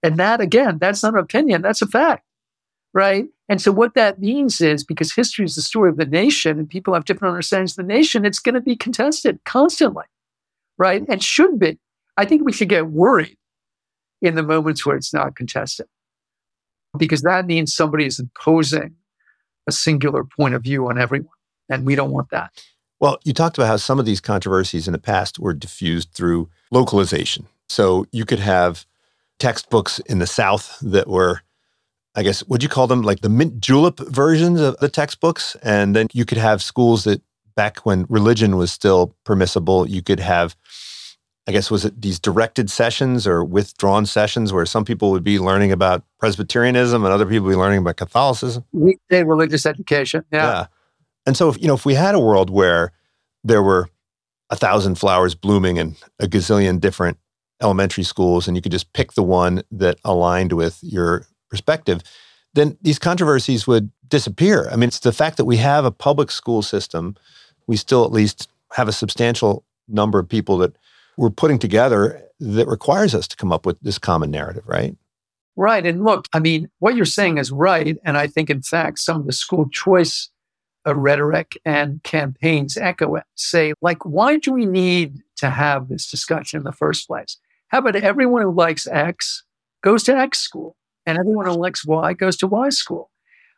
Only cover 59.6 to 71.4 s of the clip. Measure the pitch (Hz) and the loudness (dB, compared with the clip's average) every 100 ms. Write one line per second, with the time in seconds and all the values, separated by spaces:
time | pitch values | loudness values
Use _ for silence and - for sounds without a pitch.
59.6 | - 101 92 87 - 92 87 90 95 85 | -6 -2 0 0 -2 0 2 0 0 0
60.6 | 82 80 175 98 87 85 - _ _ 107 | -2 -4 -8 -2 0 -2 -6 _ _ -6
61.6 | - 156 - 87 - - _ _ _ 143 | -2 -2 0 -4 -4 -20 _ _ _ 0
62.6 | 147 - 175 143 170 175 165 139 - 123 | 0 0 -2 0 0 0 2 2 2 -2
63.6 | 104 117 104 _ _ 143 117 95 185 190 | 2 2 2 _ _ -2 -2 0 2 2
64.6 | - 113 120 - 123 113 156 - 123 120 | 0 0 0 2 -2 0 -2 0 0 2
65.6 | 131 147 131 101 143 147 147 - - 117 | 4 2 2 0 0 0 0 -4 -2 -2
66.6 | 101 101 - 85 85 104 _ _ _ _ | -2 -4 -4 -8 -8 -10 _ _ _ _
67.6 | - 110 - 131 117 110 104 - - _ | -4 -4 2 2 4 2 0 -2 -18 _
68.6 | _ - 113 101 107 - 117 117 107 101 | _ -4 -2 -2 -6 -2 -2 2 0 0
69.6 | _ _ _ 104 104 101 87 113 101 95 | _ _ _ 0 2 0 0 -4 0 0
70.6 | 90 _ _ _ _ - 117 98 | 0 _ _ _ _ -2 -2 2